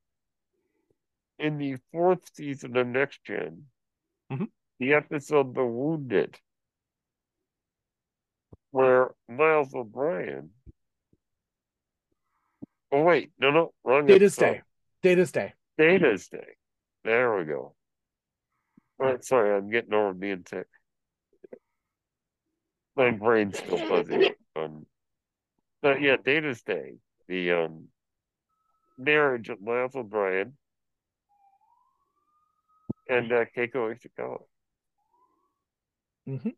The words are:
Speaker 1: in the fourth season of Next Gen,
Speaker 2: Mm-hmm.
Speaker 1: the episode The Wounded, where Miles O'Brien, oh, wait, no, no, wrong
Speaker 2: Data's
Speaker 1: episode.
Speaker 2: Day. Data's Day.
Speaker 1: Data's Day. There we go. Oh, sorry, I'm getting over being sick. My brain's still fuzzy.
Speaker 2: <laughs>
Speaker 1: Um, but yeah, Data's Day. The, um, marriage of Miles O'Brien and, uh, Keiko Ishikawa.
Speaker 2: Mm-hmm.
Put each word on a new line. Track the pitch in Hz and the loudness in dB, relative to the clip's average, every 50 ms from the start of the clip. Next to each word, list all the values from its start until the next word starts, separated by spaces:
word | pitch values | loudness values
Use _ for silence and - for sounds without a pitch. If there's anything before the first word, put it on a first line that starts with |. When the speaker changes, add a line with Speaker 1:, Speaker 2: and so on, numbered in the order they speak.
| _ _ _ _ _ _ _ _ _ _ _ _ _ _ _ _ _ _ _ _ _ _ _ _ _ _ _ - | _ _ _ _ _ _ _ _ _ _ _ _ _ _ _ _ _ _ _ _ _ _ _ _ _ _ _ -6
Speaker 1:
in | 147 156 151 143 | -6 -6 -4 -4
the | 143 135 131 131 - _ | -6 -6 -8 -10 -12 _
fourth | - 165 175 185 180 180 - - _ | -4 0 2 2 2 0 -2 -12 _
season | - 147 143 135 135 - 127 120 | -12 -10 -10 -10 -10 -10 -4 -2
of | 127 123 123 | -2 0 0
Next | 120 131 143 - - - _ | 0 -2 -2 -2 -6 -14 _
Gen, | - 101 - - 80 82 - 147 - _ _ _ _ _ _ _ _ _ _ _ _ | -10 -8 -8 -8 -8 -12 -16 -20 -20 _ _ _ _ _ _ _ _ _ _ _ _
Speaker 2:
Mm-hmm. | 139 131 202 - _ _ _ _ _ _ | -8 -8 -8 -10 _ _ _ _ _ _
Speaker 1:
the | 127 135 147 | 0 0 2
episode | 151 147 - 160 147 139 - 151 143 139 127 120 | 0 0 -2 -8 -8 -6 0 0 2 2 0 -2
The | 135 127 | -2 -2
Wounded, | 120 113 120 139 156 165 151 139 123 104 87 65 - - - _ _ _ _ _ _ _ _ _ _ _ _ _ _ _ _ _ _ _ _ _ _ _ _ _ _ _ _ _ _ _ _ _ _ _ _ _ _ _ _ _ _ - _ _ _ | -2 -2 -4 -4 -4 -4 -4 -4 -2 0 0 0 -2 -6 -16 _ _ _ _ _ _ _ _ _ _ _ _ _ _ _ _ _ _ _ _ _ _ _ _ _ _ _ _ _ _ _ _ _ _ _ _ _ _ _ _ _ _ -20 _ _ _
where | - 131 131 127 127 127 127 - - _ _ - | 0 2 4 6 6 4 4 2 -2 _ _ -12
Miles | 120 131 156 160 156 151 139 135 139 | -2 0 2 4 4 2 0 -2 -6
O'Brien, | 131 117 104 113 120 139 165 185 180 135 - 69 67 73 82 101 _ _ - - _ _ _ _ _ _ _ _ _ _ _ _ _ _ _ _ _ _ _ _ _ _ _ _ _ _ _ _ _ _ _ _ _ _ _ _ _ - - _ _ _ _ | -10 -12 -10 -8 -6 -4 -4 -4 -4 -6 -8 -8 -10 -12 -16 -20 _ _ -20 -20 _ _ _ _ _ _ _ _ _ _ _ _ _ _ _ _ _ _ _ _ _ _ _ _ _ _ _ _ _ _ _ _ _ _ _ _ _ -20 -20 _ _ _ _
oh, | - 143 | 0 2
wait, | 156 175 170 131 - - _ _ | 4 4 2 2 0 -4 _ _
no, | - 135 | 0 2
no, | 147 165 165 - - _ - | 2 2 0 0 -6 _ -2
wrong | 117 127 147 147 | 0 2 4 6
Speaker 2:
Data's | 170 196 190 208 196 - - | 8 8 8 8 4 4 2
Speaker 1:
episode. | 135 120 - | 0 0 0
Speaker 2:
Day. | - - _ _ _ _ _ _ _ | -4 -8 _ _ _ _ _ _ _
Data's | - 180 180 180 175 143 | 2 4 4 4 2 2
Day. | - 131 101 92 - _ _ _ _ | 0 -4 -6 -6 -10 _ _ _ _
Speaker 1:
Data's | - 156 165 190 190 170 127 101 87 - - | 4 4 6 6 6 4 2 2 0 -4 -12
Day. | - - - - - _ _ _ _ _ _ _ _ _ - | -16 -16 -16 -18 -20 _ _ _ _ _ _ _ _ _ -2
There | 110 113 120 127 120 107 | 0 2 2 2 2 0
we | 95 85 | -2 -4
go. | 76 73 65 67 73 - _ _ _ _ _ _ _ _ _ _ _ _ _ _ _ _ _ _ _ _ _ _ _ _ - | -4 -6 -8 -8 -12 -18 _ _ _ _ _ _ _ _ _ _ _ _ _ _ _ _ _ _ _ _ _ _ _ _ -2
Oh, | 135 131 127 123 | 0 0 0 -2
sorry, | - - 131 123 104 104 101 | -2 2 2 4 4 4 2
I'm | 101 101 104 | 0 -2 -2
getting | 110 117 - 95 107 | -4 -4 -2 0 0
over | 107 104 98 | 0 0 0
being | 92 90 98 101 98 90 87 - | -2 -4 -6 -6 -6 -8 -10 -12
sick. | 101 92 - - _ _ _ _ _ _ _ _ _ _ _ _ _ _ - _ - - _ _ _ _ _ _ _ _ _ _ _ _ _ _ _ _ _ _ _ _ _ _ _ _ _ _ _ | -12 -12 -12 -12 _ _ _ _ _ _ _ _ _ _ _ _ _ _ -20 _ -20 -20 _ _ _ _ _ _ _ _ _ _ _ _ _ _ _ _ _ _ _ _ _ _ _ _ _ _ _
My | 135 127 123 | 2 2 2
brain's | 117 98 107 117 117 110 104 98 87 - | 2 0 2 2 2 2 2 0 -4 -8
still | - 92 90 82 - - | -6 -4 -4 -4 0 0
fuzzy. | 98 87 85 - - - - - - - | 0 0 0 0 2 2 2 2 0 -4
Speaker 2:
<laughs> | _ _ _ | _ _ _
Speaker 1:
Um, | 78 78 78 78 76 - - _ _ _ _ _ _ _ _ _ _ _ _ _ _ _ _ _ _ | -8 -8 -8 -10 -16 -20 -20 _ _ _ _ _ _ _ _ _ _ _ _ _ _ _ _ _ _
but | - 143 139 139 | 0 0 2 2
yeah, | 147 139 131 | 2 2 2
Data's | 110 - 127 143 160 151 147 123 - | 2 2 0 0 0 0 -4 -6 -8
Day. | _ - 95 78 67 67 58 58 _ _ _ _ _ - | _ -6 -6 -6 -6 -12 -18 -20 _ _ _ _ _ -8
The, | 90 92 90 87 | -6 -4 0 0
um, | 87 85 82 80 82 80 - - _ _ _ _ _ _ _ _ _ _ _ _ _ _ _ _ _ _ _ _ _ 131 | 0 0 0 -4 -6 -14 -20 -20 _ _ _ _ _ _ _ _ _ _ _ _ _ _ _ _ _ _ _ _ _ -6
marriage | 127 151 151 151 147 139 127 120 101 - | -2 0 2 2 2 2 0 -2 -6 -10
of | 117 92 | -12 -10
Miles | 98 113 120 123 127 123 131 | -6 -4 -2 -2 -4 -4 -6
O'Brien | 135 117 101 107 107 98 95 92 95 104 123 143 _ _ _ _ _ _ _ _ _ _ _ _ _ _ _ 831 807 807 807 807 _ _ _ 960 960 988 1017 _ _ 1077 1077 _ 1077 _ 1077 _ _ _ _ _ _ _ _ _ _ _ - - - _ - | -10 -10 -6 -2 -2 0 0 0 -2 -4 -6 -10 _ _ _ _ _ _ _ _ _ _ _ _ _ _ _ _ _ _ _ _ _ _ _ _ _ _ _ _ _ _ _ _ _ _ _ _ _ _ _ _ _ _ _ _ _ _ -16 -16 -14 _ -4
and, | 127 120 117 113 | -2 -2 -2 0
uh, | 120 117 113 - - | -2 -2 -2 -2 -4
Keiko | 123 120 113 - 131 113 110 117 | -6 -6 -4 -4 -6 -6 -6 -8
Ishikawa. | 117 - - _ - 123 127 127 - - _ _ _ _ _ _ _ _ _ _ _ _ _ _ _ _ _ _ _ _ _ _ _ _ _ _ _ _ _ _ _ _ _ _ _ _ 135 | -10 -16 -20 _ -12 -12 -12 -12 -14 -16 _ _ _ _ _ _ _ _ _ _ _ _ _ _ _ _ _ _ _ _ _ _ _ _ _ _ _ _ _ _ _ _ _ _ _ _ -12
Speaker 2:
Mm-hmm. | 135 131 - 226 - | -10 -8 -8 -8 -10